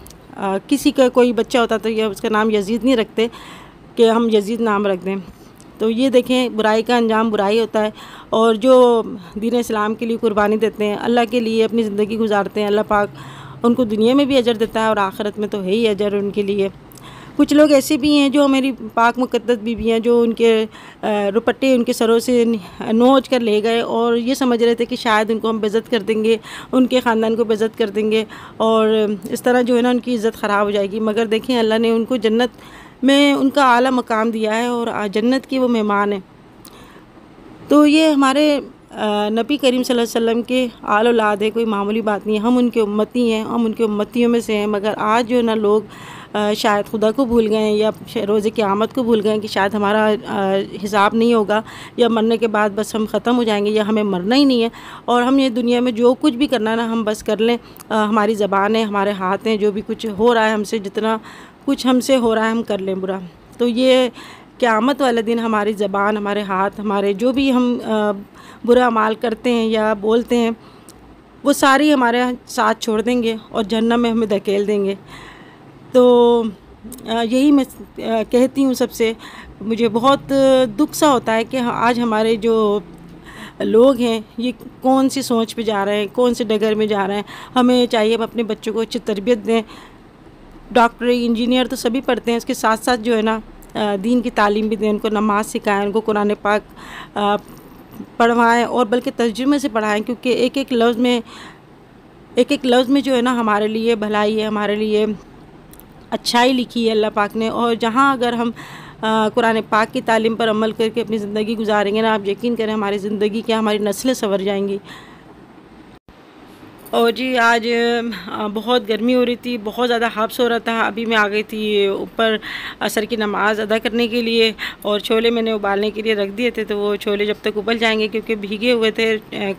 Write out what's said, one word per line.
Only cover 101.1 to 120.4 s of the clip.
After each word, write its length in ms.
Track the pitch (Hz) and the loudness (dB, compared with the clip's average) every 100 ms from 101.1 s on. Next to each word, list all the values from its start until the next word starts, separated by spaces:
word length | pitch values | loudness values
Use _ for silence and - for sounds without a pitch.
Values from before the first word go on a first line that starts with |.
| 240 - - - - - - - - - - - - | 0 -2 -16 -20 -20 -20 -20 -20 -20 -20 -20 -6 -2
एक 140 | 247 | 0
एक 140 | 285 254 | 0 2
लफ्ज़ 260 | 247 247 | 2 2
में 120 | 277 | 0
जो 120 | 269 254 | 2 0
है 60 | |
ना 100 | 247 | 2
हमारे 360 | 240 226 208 214 | 0 0 0 0
लिए 280 | 220 226 233 | -2 0 -2
भलाई 400 | 208 208 214 220 | -2 0 0 0
है, 120 | 214 | -2
हमारे 280 | 214 208 208 | -2 -2 -2
लिए 400 | 214 208 214 202 - - - - - - - - - | 0 0 0 -4 -12 -20 -20 -20 -20 -20 -20 -20 -10
अच्छाई 420 | 226 - 240 247 | -8 -2 2 2
लिखी 320 | 254 240 240 226 | 2 -2 -2 0
है 60 | |
अल्लाह 200 | 220 214 | 0 0
पाक 240 | 214 202 220 | -2 -2 -2
ने। 140 | 220 | -4
और 260 | - 233 233 | -2 -2 0
जहाँ 420 | 233 226 277 262 | 0 2 2 2
अगर 160 | 240 | -2
हम, 160 | 233 240 | -2 -4
अ, 800 | 226 - - - - 220 220 214 | -6 -14 -18 -20 -6 -2 0 0
कुरान 320 | 220 226 220 | 2 0 0
पाक 300 | 214 214 220 | 0 0 0
की 100 | 262 | -2
तालीम 340 | - 226 220 214 | 0 2 0 0
पर 120 | 226 | 0
अमल 240 | 214 220 | 0 -2
करके 300 | 220 226 233 | 0 -2 -2
अपनी 160 | 208 220 | -4 -6
ज़िंदगी 380 | 202 208 214 226 | -4 -4 -4 -4
गुजारेंगे 460 | 214 208 202 214 | 0 0 0 0
ना, 120 | 226 | 0
आप 100 | 220 202 | 0 -2
यकीन 280 | 202 240 226 | -4 -4 -2
करें 180 | 220 | -2
हमारी 240 | 220 202 202 | -2 -4 -4
ज़िंदगी 440 | 196 208 208 214 | -4 -2 -2 -2
क्या, 180 | 226 220 | -2 -2
हमारी 200 | 214 214 | 0 0
नस्लें 340 | 208 202 262 | -2 -2 -2
संवर 280 | 254 214 196 | -2 -2 -2
जाएंगी। 380 | 190 196 196 196 - - - - - - - - - - - - - - - - - - - - - | -2 -2 -4 -6 -10 -20 -20 -20 -20 -20 -20 -20 -20 -20 -20 -20 -20 -20 -20 -20 -20 -20 -20 -20 -4
और 180 | 233 233 | 0 0
जी 240 | 226 262 254 | 0 -2 2
आज, 320 | 233 233 226 | 4 2 0
अ, 800 | 233 233 240 233 202 180 220 214 | 0 0 0 -4 -8 -10 -6 -6
बहुत 380 | 208 220 247 214 | -6 -2 -2 0
गर्मी 260 | 214 233 | -2 0
हो 100 | 254 | 2
रही 120 | 240 240 | 0 -2
थी, 220 | 247 240 | -6 -8
बहुत 280 | 208 208 247 | -8 -4 -2
ज़्यादा 260 | 233 226 214 | 0 -2 -2
हब्स 240 | 220 | -4
हो 80 | 220 | -2